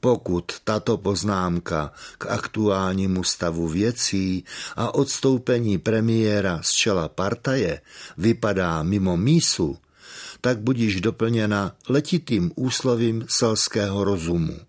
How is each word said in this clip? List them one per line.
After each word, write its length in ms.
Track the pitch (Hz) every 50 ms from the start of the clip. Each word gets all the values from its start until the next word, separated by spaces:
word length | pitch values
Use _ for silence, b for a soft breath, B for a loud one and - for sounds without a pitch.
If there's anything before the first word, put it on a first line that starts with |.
| -
Pokud 500 | 123 123 113 - - 90 87 85 - - - _
tato 340 | - 107 107 107 - 113 92
poznámka 960 | 92 92 101 90 95 104 101 95 92 90 87 87 85 - 85 80 76 73 B B B B B B
k 80 | -
aktuálnímu 960 | - - 107 - - _ 110 107 104 98 98 95 95 92 95 95 98 92 92 87
stavu 440 | - - - - 85 82 82 85 82
věcí 760 | 78 87 104 113 123 - - - - 98 95 95 92 92 B B B B B B B
a 200 | B 110 113 -
odstoupení 840 | - 139 139 - - - 135 131 123 - - 127 120 120 110 101 90
premiéra 840 | - 120 110 110 110 113 113 113 110 107 104 104 98 98 87 80
z 100 | 82 -
čela 360 | - - - 113 101 90 82 78
partaje 760 | - - 92 101 113 120 _ 139 131 135 107 87 78 76 B B B B B B B B
vypadá 680 | 82 113 117 117 - 107 101 92 92 87 82 80 76
mimo 340 | 85 98 104 95 95 90 85
mísu, 600 | 95 123 160 170 - - - - 90 76 69 - _ B B B B B B B B B B B
tak 180 | - 123 127 107
budiž 420 | 104 117 135 120 117 107 98 92
doplněna 760 | 87 113 - - 110 113 120 113 107 104 104 101 101 92 - _ _ -
letitým 640 | 127 143 151 - - 175 - - 127 - 175 170 -
úslovím 720 | - 131 127 120 - - 131 123 113 117 117 113 113 113 -
selského 760 | - - - 117 110 107 - - - 113 101 101 98 101 101
rozumu. 560 | 95 101 90 80 85 85 85 82 78 76 76 -